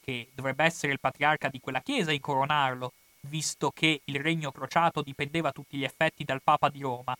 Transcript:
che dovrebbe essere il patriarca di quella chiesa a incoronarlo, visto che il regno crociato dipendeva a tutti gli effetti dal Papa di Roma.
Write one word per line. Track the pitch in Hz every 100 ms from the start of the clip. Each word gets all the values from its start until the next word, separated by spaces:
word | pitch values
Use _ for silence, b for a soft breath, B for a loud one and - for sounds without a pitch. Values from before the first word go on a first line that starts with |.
che | - 123 113
dovrebbe | - 131 131
essere | 156 - 147
il | 135
patriarca | 135 - 143 151 139
di | 131
quella | - 135
chiesa | - 277 170
a |
incoronarlo, | 147 - 135 139 151 135 127 127 _ _ _
visto | 139 156 151 - 147
che | - 160 151
il | - 139
regno | 151 165 147
crociato | - 156 175 170 -
dipendeva | 139 135 143 165 156
a |
tutti | - 139 139
gli |
effetti | 135 - 160 -
dal | 143 135
Papa | - 151 147
di | 143
Roma. | 139 123 127 127